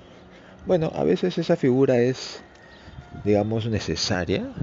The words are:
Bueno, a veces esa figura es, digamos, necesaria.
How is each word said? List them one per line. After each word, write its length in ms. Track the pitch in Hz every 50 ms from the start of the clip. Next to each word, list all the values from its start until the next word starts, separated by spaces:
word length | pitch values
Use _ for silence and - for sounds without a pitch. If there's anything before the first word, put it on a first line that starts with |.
| - - - - - - - - - - - - -
Bueno, 260 | - 185 170 160 - -
a 80 | 151 139
veces 340 | 151 180 180 - 180 170 -
esa 180 | 165 - 175
figura 420 | 165 - 135 123 131 139 135 131 120
es, 440 | 120 123 131 - - - - - - - - - - - - - - - - - - - - - -
digamos, 440 | 104 104 101 104 107 110 113 107 117
necesaria. 840 | 110 101 - - 80 78 - - 107 90 87 - 98 - 233 277 247 -